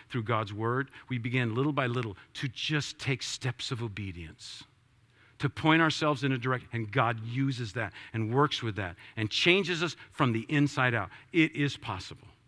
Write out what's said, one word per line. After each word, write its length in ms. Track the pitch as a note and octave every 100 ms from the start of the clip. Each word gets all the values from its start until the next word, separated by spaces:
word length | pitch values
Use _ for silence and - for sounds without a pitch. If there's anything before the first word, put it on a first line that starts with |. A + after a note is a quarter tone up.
| -
through 120 | B2+
God's 300 | G#2+ A2+ G#2
word, 400 | G#2 A2+ B2+ C3+ - -
we 100 | B2+
begin 380 | A#2+ B2+ A#2+ A2+
little 160 | D3
by 160 | C#3+ B2
little 280 | A#2+ A2+ F#2 -
to 120 | - C#3
just 540 | - - D3+ - -
take 200 | - C3
steps 520 | - - B2 - -
of 100 | A#2+
obedience, 800 | A#2 G2 G2 E2+ D#2+ D2+ - - - _ _ _ _ _ _ -
to 80 | C#3
point 340 | - D#3+ D#3+
ourselves 400 | D#3+ - D3+ C#3+
in 80 | C#3
a 80 | C3
direction, 300 | B2+ B2 -
and 200 | A#2 A2
God 260 | C3 A#2 A2+
uses 480 | A2+ B2 C#3 B2+ A2+
that 200 | G#2 G#2 - -
and 200 | A#2 A2
works 300 | B2+ D3 -
with 140 | A#2 G2+
that 180 | F#2 F2+ - -
and 120 | A2
changes 540 | - F3 F#3 F3 E3+
us 140 | E3+ - -
from 200 | - C3
the 140 | A2+ -
inside 460 | D3+ C#3+ C#3+ B2+
out. 160 | A#2 F#2+ - -
It 240 | E3+ D#3 B2+
is 200 | C#3+ -
possible. 520 | - F#2 - C#2 - -